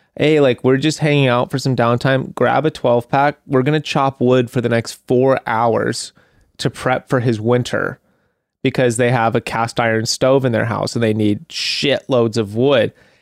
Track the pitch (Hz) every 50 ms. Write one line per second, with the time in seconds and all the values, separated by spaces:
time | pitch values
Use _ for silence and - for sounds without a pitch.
0 | _ _ - - - 147 156 151 143 131 123 - - 127 131 131 131 156 151 -
1 | 156 160 147 143 139 131 120 123 127 - - 135 - 135 131 120 120 117 120 120
2 | - 135 135 131 135 - - - 123 117 120 131 139 160 151 - - 131 120 120
3 | 117 - - 139 139 147 147 _ _ - 143 131 127 139 151 156 147 - - 160
4 | 139 135 131 - 123 123 127 131 123 120 - 131 117 120 117 117 113 - - -
5 | _ - 131 123 127 135 131 - - - 117 110 120 117 110 110 110 120 120 -
6 | - - - _ _ _ _ _ _ _ _ - - 135 - - - 135 127 135
7 | - - - 131 113 127 117 104 107 113 123 123 120 - - 104 92 90 - -
8 | _ _ _ _ _ _ _ _ _ _ _ _ - 135 127 - 131 123 117 113
9 | 127 120 123 123 113 113 107 117 - - - 113 117 117 - - 120 113 113 113
10 | 113 - - - - 131 135 139 127 131 117 110 110 113 107 101 101 107 - 120
11 | 117 110 107 110 107 104 104 104 - - - - - - - - - 147 131 110
12 | - - 139 123 117 117 104 120 110 98 104 113 123 139 143 120 110 - - _
13 | _ _ _ _